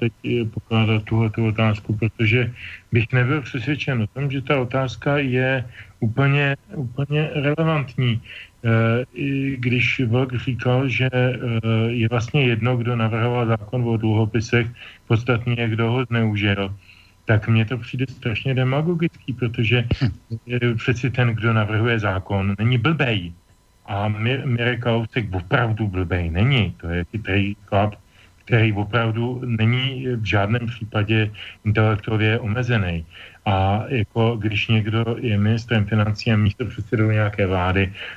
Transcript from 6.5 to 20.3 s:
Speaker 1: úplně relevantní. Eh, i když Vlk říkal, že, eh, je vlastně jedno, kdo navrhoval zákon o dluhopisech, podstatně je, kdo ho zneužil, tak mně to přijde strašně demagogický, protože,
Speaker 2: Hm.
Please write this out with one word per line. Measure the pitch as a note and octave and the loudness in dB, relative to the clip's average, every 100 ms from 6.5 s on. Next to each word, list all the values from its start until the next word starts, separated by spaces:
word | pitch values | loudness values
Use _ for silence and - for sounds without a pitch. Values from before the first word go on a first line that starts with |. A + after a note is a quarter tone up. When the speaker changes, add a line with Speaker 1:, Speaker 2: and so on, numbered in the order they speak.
| C#3 - | -2 -6
Speaker 1:
úplně | - B2+ C3 C#3+ D3+ D#3 | -8 -6 -6 -2 -2 -2
relevantní. | D3 C#3+ D3+ D#3+ D3+ B2+ - B2 G#2+ - - - _ | 0 0 2 2 0 -2 0 0 0 -4 -16 -20 _
Eh, | A#2 A2+ A2+ A#2 C3+ | 2 4 4 2 -2
i | - C#3 C#3 C3+ C3 | -6 -4 -2 -2 -2
když | B2 B2 B2 - A#2+ | 0 0 0 0 2
Vlk | B2 C3 | 2 2
říkal, | B2 - A#2 B2+ B2 C#3 | -2 -4 -2 2 2 2
že, | A#2 C3 | 0 0
eh, | B2+ B2 A#2+ B2 A2+ A2+ A2 A2+ | 2 2 0 -2 0 2 2 2
je | A#2+ A2+ | 0 0
vlastně | A#2+ A#2 D3+ B2+ | 0 0 2 2
jedno, | A2+ A#2+ B2 | 2 0 0
kdo | A#2+ A#2 | 0 0
navrhoval | A2 A2+ A#2+ B2 A2+ | 0 0 0 0 0
zákon | A2 G#2+ B2+ | 0 -2 -2
o | A#2+ A2+ | 0 2
dluhopisech, | A2 G#2+ G#2+ A#2 - A#2+ A#2 - - - - | 2 2 2 0 0 0 0 -6 -18 -20 0
podstatně | A2 B2 A2+ A#2+ A#2+ | 2 2 0 0 0
je, | A#2 | 0
kdo | A2 A#2 | 0 2
ho | B2+ | 0
zneužil, | B2+ A#2 A2 G#2 G#2 G2+ G2 G2+ - - - _ - | 0 0 2 2 2 0 -2 -6 -16 -20 -20 _ 0
tak | A2 - | 2 4
mně | A2 A2 | 2 2
to | B2+ | -2
přijde | - B2 C3 | -6 -6 -6
strašně | - A#2+ G#2 C3+ | -4 -6 -4 -2
demagogický, | C3 B2+ C#3 D#3+ E3+ E3 - - | 0 0 0 0 0 -2 -4 -10
protože, | A2+ A#2 A#2 A2 B2 A#2 - | -4 -4 0 2 2 0 -2
Speaker 2:
Hm. | A#2 - - | -2 -4 -12